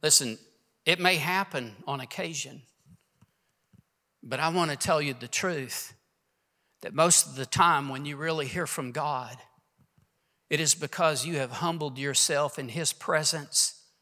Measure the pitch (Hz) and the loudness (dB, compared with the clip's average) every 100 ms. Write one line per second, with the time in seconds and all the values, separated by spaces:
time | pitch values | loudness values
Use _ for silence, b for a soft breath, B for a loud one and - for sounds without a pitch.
0 | 156 143 127 110 - _ _ _ - 175 | 4 4 2 -8 -14 _ _ _ 0 4
1 | 180 175 147 185 196 143 120 104 - 139 | 4 2 2 0 0 -4 -6 -10 -6 -6
2 | 127 - 160 156 135 - 127 _ _ 170 | -6 -8 -6 -6 -10 -12 -20 _ _ -20
3 | _ _ _ _ _ _ _ - _ _ | _ _ _ _ _ _ _ -20 _ _
4 | _ _ - 131 160 180 165 139 - 160 | _ _ -8 -2 2 2 2 0 2 2
5 | 151 123 123 - 190 160 127 - - - | 2 -4 -6 -2 -2 -2 -4 -8 -8 -16
6 | _ _ _ _ _ _ _ _ 90 135 | _ _ _ _ _ _ _ _ -8 2
7 | 170 165 - 131 131 - 170 151 139 131 | 6 6 4 -4 -4 4 6 6 0 -6
8 | 143 143 160 160 139 175 156 - 127 123 | -6 -6 -2 -2 -2 -4 -4 -4 -6 -4
9 | 147 135 123 123 - _ _ _ _ _ | -2 -4 -6 -14 -20 _ _ _ _ _
10 | _ _ _ _ _ 151 156 170 147 - | _ _ _ _ _ 0 2 0 -2 2
11 | 165 143 139 160 131 120 170 170 151 131 | 2 2 -2 -2 -4 -2 -2 -2 -4 -4
12 | 139 - - 147 147 - 131 117 160 - | -2 2 4 2 0 -2 -8 -4 -4 -4
13 | - 156 156 160 143 - - - _ _ | 0 2 2 -2 -2 0 0 -2 _ _